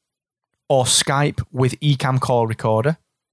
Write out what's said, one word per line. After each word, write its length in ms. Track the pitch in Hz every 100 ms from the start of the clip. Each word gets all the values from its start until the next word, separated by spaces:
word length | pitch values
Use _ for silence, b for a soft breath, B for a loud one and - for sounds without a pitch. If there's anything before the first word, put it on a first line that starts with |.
| _ _ _ _ _ _ -
or 160 | 135
Skype 600 | 120 - - 139 147 - -
with 260 | 131 131 -
Ecamm 400 | 147 135 131 131
call 260 | 135 123 113
recorder, 520 | 110 113 110 131 160 _ _ _